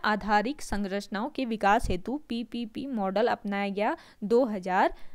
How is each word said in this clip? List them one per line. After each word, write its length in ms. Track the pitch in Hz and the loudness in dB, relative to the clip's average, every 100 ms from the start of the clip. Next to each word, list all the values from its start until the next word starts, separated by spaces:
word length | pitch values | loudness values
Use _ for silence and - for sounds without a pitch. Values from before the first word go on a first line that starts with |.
आधारिक 580 | 220 214 202 208 214 302 | 0 0 2 2 2 -4
संरचनाओं 680 | - 208 202 202 - 196 269 | -4 -2 -2 -4 -4 -4 -4
के 160 | - 247 | -4 -4
विकास 440 | 226 196 220 - | 2 4 4 2
हेतु 320 | 185 208 294 - | -2 -2 -6 -6
पीपीपी 580 | 233 233 233 226 - 269 | -6 -6 -8 -8 -8 -6
मॉडल 400 | 233 190 190 233 | -2 0 2 0
अपनाया 420 | 208 202 202 202 | 0 -4 -2 -2
गया 280 | 196 220 330 - - | 0 -2 -2 -8 -10
दो 220 | 202 233 262 | 2 4 4
हज़ार 480 | 208 185 185 302 - - | 0 0 4 2 2 -8